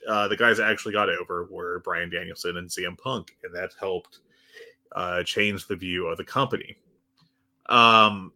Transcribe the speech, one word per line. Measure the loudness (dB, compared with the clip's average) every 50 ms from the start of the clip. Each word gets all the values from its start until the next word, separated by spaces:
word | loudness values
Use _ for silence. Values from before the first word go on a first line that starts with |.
| -6
uh, | -2 0 0 0
the | 0 0
guys | 4 4 4 4
that | 4 2 2
actually | 0 0 -4 -2 0
got | 0 2 2
over | 0 -2 -4 -6 -6 -6 -6 -8
were | -10 -10 -8 -8 -8 -8
Bryan | -6 -4 -4 -4 -4 -4
Danielson | -6 -6 -6 -8 -12 -8 -6 -6 -6
and | -6 -8 -8
C | -8 -6 -6
M | -6 -8
Punk, | -8 -6 -6 -6 -6 -8 -12 _ _ -18
and | -12 -10
that | -8 -8 -10 -8 -8
helped, | -6 -4 -4 -6 -6 _ -20 -20 _ _ _ _ _ _ -20 -20 -20 -20 _ _ _ _ -8
uh, | -6 -6 -4 -2 -4 -4
change | -2 -2 0 0 0 -2 -4 -6
the | -8 -8
view | -6 -6 -6 -4 -4 -4
of | -4 -6
the | -8 -10
company. | -4 -2 -2 0 0 -2 -6 -8 -12 -18 _ _ _ _ _ _ _ _ _ _ _ _ _ _ _ _ _ _
Um, | 2 6 8 8 10 10 10 8 8 6 0 -8 -14 -10